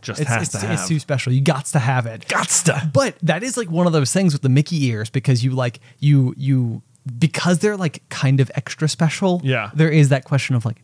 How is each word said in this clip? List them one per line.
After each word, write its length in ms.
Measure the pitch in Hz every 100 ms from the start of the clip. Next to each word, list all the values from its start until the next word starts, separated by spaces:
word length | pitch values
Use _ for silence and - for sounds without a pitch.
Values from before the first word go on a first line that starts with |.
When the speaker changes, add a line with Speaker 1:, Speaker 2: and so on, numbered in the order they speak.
Speaker 1:
Just 180 | - 110
Speaker 2:
It's, 100 | 143
Speaker 1:
has 120 | 113
Speaker 2:
it's, 100 | 165
Speaker 1:
to 180 | 110 101
Speaker 2:
it's 100 | -
Speaker 1:
have. 60 | 180
Speaker 2:
too 100 | 156
special. 340 | - 135 127
You 80 | 131
gots 280 | 135 143 -
to 60 | 151
have 280 | 120 127 117
it." 140 | 110 -
Speaker 1:
Gots 360 | 196 196 -
to. 260 | 170 143 156
Speaker 2:
But 240 | 269 254 -
that 220 | 165 165
is, 120 | 254 247
like, 140 | 196
one 160 | 165 175
of 80 |
those 180 | 160 131
things 220 | 185 190
with 80 | 143
the 80 | 135
Mickey 360 | 131 151 165 131
ears 240 | 110 117
because 320 | 139 - 123
you, 80 | 131
like, 280 | 127 123 - - _
you, 340 | 147 143 127 -
you, 460 | 135 131 120 113 - _ 135 120
because 400 | 165 - 170 175
they're, 180 | 208 202
like, 260 | 170 - -
kind 320 | - 131 139
of 100 | 131 -
extra 340 | - - 156
special. 500 | - 160 - 190 180
Speaker 1:
Yeah. 280 | 135 127 104
Speaker 2:
There 160 | 151 160
is 200 | 156 139
that 160 | 135 -
question 300 | 139 - 123
of, 100 | 113
like, 160 | -